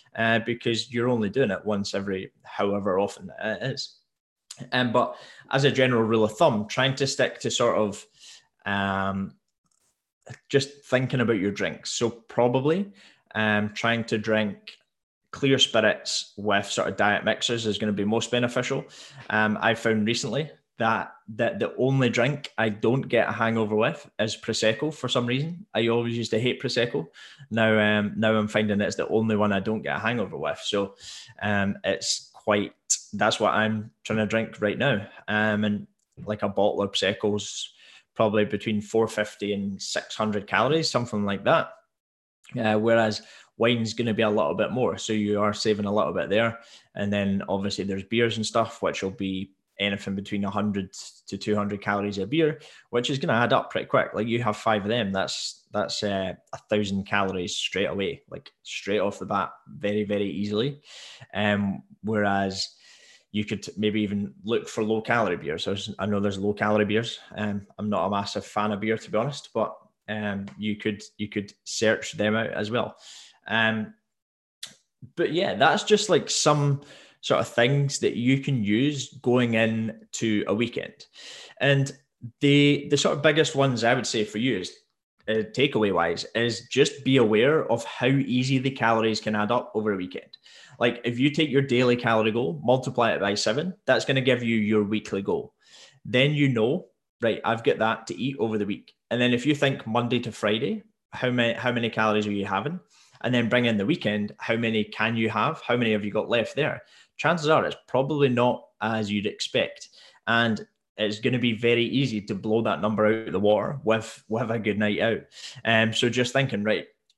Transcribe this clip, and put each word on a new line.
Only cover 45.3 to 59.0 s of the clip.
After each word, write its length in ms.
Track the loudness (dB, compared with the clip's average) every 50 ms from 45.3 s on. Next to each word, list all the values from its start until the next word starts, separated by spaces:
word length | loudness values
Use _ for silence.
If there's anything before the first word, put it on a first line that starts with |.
| 0 2
are 140 | 2 0 0
saving 320 | 0 0 0 0 0 0
a 80 | 0 0
little 180 | 0 0 0 0
bit 160 | -2 -2 0
there. 300 | 2 2 2 2 -2 -6 -12 -20 -20 -20 _ _ _
And 160 | -6 -4 -2 -2
then 300 | 0 0 0 -2 -2 -2 -2
obviously 360 | -4 -2 -2 -4 -4 -4 -4
there's 180 | -4 -4 -6 -6
beers 340 | -2 0 2 2 2 0
and 80 | -2 -6
stuff, 380 | -2 0 0 0 0 -4 -4 -4
which 200 | -2 -2 -2 -6
will 80 | -6
be 420 | -6 -4 -6 -4 -4 -6 -8 -10 _ _ _ _ _ -4
anything 340 | -2 -2 -2 -2 -4 -6 -6
between 300 | -6 -6 -6 -6 -4 -4
a 60 | -4
hundred 420 | -2 -2 -2 -2 -2 -4 -6 -6 -10 -16 -18 -18 -20 -20 _ -12
to 100 | -12 -8
two 180 | -4 -2 -2
hundred 240 | 0 0 -2 -4 -4
calories 380 | -4 -2 -2 -2 -2 -2 -4 -4
a 80 | -4
beer, 340 | -2 0 2 2 2 0 -4 -10 -20 -20 -20 _ _
which 180 | -2 -2 0 0
is 100 | -2 -2
gonna 140 | 0 2 2
add 220 | 4 4 4 4
up 160 | 2 0 0
pretty 160 | -4 -6 -4
quick. 240 | 2 2 2 2 2 0
Like, 140 | -2 -2
you 160 | 0 0 0 0
have 160 | 0 -2 0
five 240 | 2 2 2 2 2
of 60 | 0
them, 240 | 0 0 0 0 0
that's, 520 | -2 -2 -2 -4 -6 -8 -10 -12 -14 _ _ -4
that's, 300 | -4 -4 -2 -4 -4 -4
uh, 320 | -2 -2 -2 -2 -4 -6 -10 _ _ -16
a 60 | -16 -4 _
thousand 380 | 0 0 0 0 -2 -4 -2
calories 500 | -2 0 0 0 0 -2 -4 -6 -6 -4
straight 300 | -4 -6 -4 -2 -2 -2
away, 360 | -2 -2 -2 -2 -4 -4 -8 _ _
like, 240 | -16 -16 -16 -20 -20 _ _
straight 380 | -14 -14 -10 -4 -2 0 0